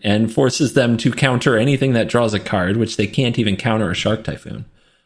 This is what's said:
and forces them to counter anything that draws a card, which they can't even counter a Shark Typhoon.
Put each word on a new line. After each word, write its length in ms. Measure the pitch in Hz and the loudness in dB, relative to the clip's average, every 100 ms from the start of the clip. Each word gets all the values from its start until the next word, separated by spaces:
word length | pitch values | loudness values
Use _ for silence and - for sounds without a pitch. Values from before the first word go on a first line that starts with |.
and 280 | 104 104 113 | 0 0 0
forces 400 | - 131 - 135 | 2 0 2 0
them 240 | 143 120 117 | 2 2 2
to 140 | 127 | 0
counter 460 | - 135 123 147 113 | 0 0 2 2 2
anything 360 | 127 135 135 | 2 2 2
that 160 | 120 101 | 0 0
draws 240 | 120 117 | 0 0
a 60 | 104 | -2
card, 360 | - 101 90 110 | -2 -2 0 0
which 180 | 107 - | -2 -2
they 100 | 98 | -2
can't 320 | - 123 120 | 0 -2 0
even 160 | 104 92 | -2 -2
counter 340 | 123 110 98 | -2 0 -2
a 40 | 90 | -2
Shark 280 | 107 110 - | -2 -2 -4
Typhoon. 400 | 71 - - - _ _ _ | -10 -10 -14 -16 _ _ _